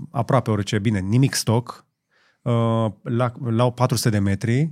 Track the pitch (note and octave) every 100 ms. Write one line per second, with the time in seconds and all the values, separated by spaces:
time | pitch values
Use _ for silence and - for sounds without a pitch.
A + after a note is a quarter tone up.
0 | - - A2+ C3 A#2+ G#2 G2 G#2+ G#2 G2+
1 | F#2+ A#2+ C3+ - - A2+ A#2+ - _ _
2 | _ _ _ _ B2 A#2 A#2 A2+ A2 -
3 | - A#2+ B2 A#2+ B2 A2+ B2 A#2+ B2+ A#2
4 | B2 G#2+ G2 G2 A2 B2 D#3+